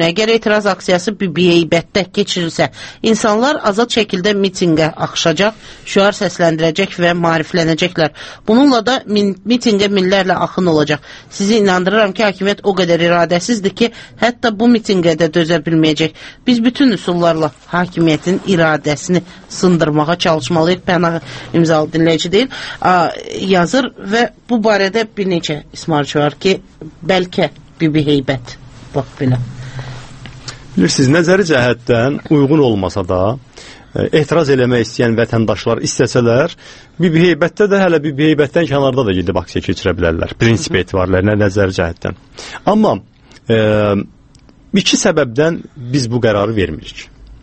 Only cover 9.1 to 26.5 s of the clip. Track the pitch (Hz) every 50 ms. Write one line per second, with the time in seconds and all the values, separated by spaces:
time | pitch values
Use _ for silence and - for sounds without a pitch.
9.1 | 208 208 202 196 190 - - 196 240 247 - 247 208 196 208 202 202 196 185 185
10.1 | 196 196 185 190 175 - 170 - - - 185 175 160 151 147 143 151 143 - -
11.1 | - - - - - - 202 196 226 226 202 196 180 180 180 190 202 220 220 196
12.1 | 185 190 226 208 185 - 190 196 202 - - 208 190 180 185 170 170 160 170 170
13.1 | 175 170 170 165 175 175 - - 240 208 185 196 - - 233 233 - - - -
14.1 | - - 214 233 247 - - 233 214 190 233 240 240 220 226 - 202 185 165 170
15.1 | 160 151 170 160 - 175 165 156 175 165 143 170 165 160 156 156 151 147 160 156
16.1 | - - - - - - - - 247 233 226 247 247 - 285 254 202 165 - 190
17.1 | 175 175 170 170 165 160 160 151 - - - - - 175 180 175 - 175 165 160
18.1 | 151 147 - 175 190 185 - - 196 165 165 160 156 147 - 151 147 - - -
19.1 | 180 175 175 - - - - - - - - 185 180 160 165 151 151 151 151 156
20.1 | 175 175 - 180 160 156 127 - 175 160 160 170 185 175 - - 180 165 175 165
21.1 | 165 165 - - - - - - - 170 165 160 165 151 156 156 - 160 160 165
22.1 | 165 156 - 175 170 202 254 262 - - - - - - - 180 185 180 165 123
23.1 | - - - - - - - 190 190 180 170 180 247 262 247 240 - - 190 196
24.1 | 208 233 240 - - _ - - 240 226 208 220 208 196 196 190 190 226 226 220
25.1 | - 208 196 190 180 170 170 - 151 147 - - - - - - 160 147 143 139
26.1 | - 151 147 147 - - - 185